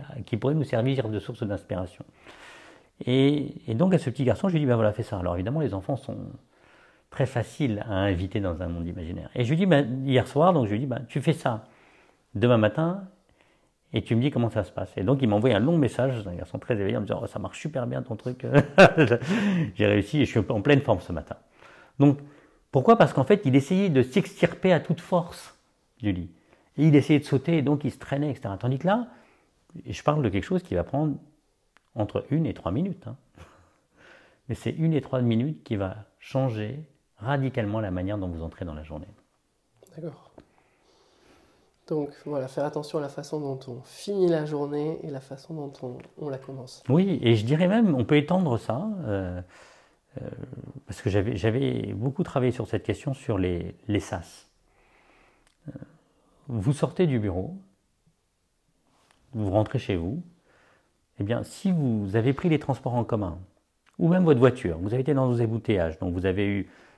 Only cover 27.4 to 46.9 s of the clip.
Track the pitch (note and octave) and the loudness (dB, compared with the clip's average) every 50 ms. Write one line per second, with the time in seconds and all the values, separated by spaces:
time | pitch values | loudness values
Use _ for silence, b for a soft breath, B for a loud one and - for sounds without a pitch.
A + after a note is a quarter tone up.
27.4 | B2+ - E3+ D#3+ B2+ C3+ D3 C#3+ D3 C3+ - - - - C#3 C#3 D3 D3+ C3 - | 0 2 0 2 2 2 0 0 0 -4 -6 -6 -8 -6 -4 -2 -2 -2 -4 -6
28.4 | - A2 G2 F#2+ - B2 C3 C3 D#3+ F3 G3+ A#3+ A#3+ A#3 B B B B B B | -6 -8 -6 -4 -2 -2 -2 0 0 2 2 0 0 -4 B B B B B B
29.4 | B B B B _ _ - - - - G#2 - - D3 D3 D#3 C#3 G#2+ F2+ G2 | B B B B _ _ -20 -16 -12 -12 -10 -4 0 0 0 2 2 0 0 0
30.4 | F#2 - F#3 F3+ - - G2 F2 E2+ - - C#3 D#3 D#3 C3+ - - - _ _ | -2 -2 -2 -4 -2 -2 -2 -2 -2 -2 -2 -2 0 0 -2 -4 -10 -20 _ _
31.4 | _ _ _ _ _ _ _ _ _ _ - B2 B2+ B2+ - G2+ - - C#3 D#3+ | _ _ _ _ _ _ _ _ _ _ -6 -4 -4 -2 -2 -4 -2 -2 -2 0
32.4 | E3 B2+ - - - E2+ F2+ B2 F3+ G3+ E3+ - - G#2+ A#2+ - _ _ B B | 0 -2 -4 -4 -4 -4 -2 -2 -2 -4 -6 -10 -12 -16 -16 -16 _ _ B B
33.4 | B B B B B B B B _ _ B B B B B B B B B B | B B B B B B B B _ _ B B B B B B B B B B
34.4 | B - A#2 - - A#2 - - D#3+ E3 D#3+ C#3+ - - - B2+ B2 A#2+ A2+ A2 | B -10 -8 -6 -4 -4 -2 0 0 0 0 0 -2 -2 -2 0 2 2 2 2
35.4 | A#2+ D3+ D#3 - - - A#2 G2+ G2 F#2 G2 G#2+ G#2 _ _ _ - - - C3+ | 0 -2 -4 -8 -8 -6 -4 -4 -4 -4 -6 -10 -16 _ _ _ -12 -4 -2 0
36.4 | C3 C3 A2+ G#2+ G#2+ G#2 B2+ D3 D#3 - _ _ _ _ _ - G#2 B2 C#3+ C#3+ | 0 0 -2 -4 -6 -8 -8 -12 -14 -18 _ _ _ _ _ -10 -6 -4 -2 0
37.4 | C3+ C3 A#2 B2 A2 G2+ G#2 A2 A2 G2 F2+ F2+ F2+ F#2+ G#2 G#2 F#2+ F#2 E2+ E2 | -2 -2 -2 -2 -2 -2 -2 -2 -4 -4 -4 -4 -4 -4 -4 -4 -6 -6 -6 -6
38.4 | E2 E2 - - - E2+ D#2 D2+ D2+ D2+ D2+ D2+ - - - _ _ _ _ _ | -8 -10 -10 -10 -10 -10 -10 -12 -12 -12 -12 -14 -14 -16 -20 _ _ _ _ _
39.4 | _ _ _ _ _ _ _ _ - - - E3 D#3 E3 B2+ - - _ - - | _ _ _ _ _ _ _ _ -20 -20 -18 -14 -14 -14 -14 -16 -20 _ -20 -20
40.4 | - b b b b b b b b b b b b b b b b b b b | -20 b b b b b b b b b b b b b b b b b b b
41.4 | b b b b b b _ _ _ - E3 D3+ C#3+ C#3+ - - - D3+ D3 C#3 | b b b b b b _ _ _ -6 -4 -4 -4 -4 -8 -12 -10 -6 -6 -6
42.4 | C3 C3 - E3+ C#3+ D3+ D3 D#3 D3 - - D#3+ D3 C#3 C#3+ - D3 - - D3+ | -6 -6 -4 -4 -4 -4 -4 -6 -8 -6 -6 -6 -6 -6 -8 -10 -10 -8 -8 -6
43.4 | D3 C#3 C3+ C3 C3+ - A#2+ - C3 - - - - - G3+ G3 F#3 F3 E3+ D#3 | -6 -6 -8 -8 -10 -12 -14 -14 -14 -18 -20 -14 -8 -4 0 2 2 4 4 2
44.4 | D3+ D3+ D#3 C#3+ D3 C#3+ D3 D3 D3 D#3 D#3+ - - D#3 C#3+ C3+ C3+ - C3+ C3+ | 0 -2 -4 -4 -4 -4 -4 -4 -4 -4 -6 -6 -8 -10 -10 -10 -12 -14 -16 -16
45.4 | - - E3 D#3 C#3+ C#3 C#3 - - B2+ B2 B2 B2 - _ - D#3+ D3 C3+ C3 | -14 -12 -10 -10 -10 -10 -12 -12 -12 -12 -12 -12 -16 -18 _ -12 -10 -8 -8 -10
46.4 | - - C3+ C3+ B2 B2+ - - - - | -10 -12 -14 -14 -14 -16 -18 -10 -2 2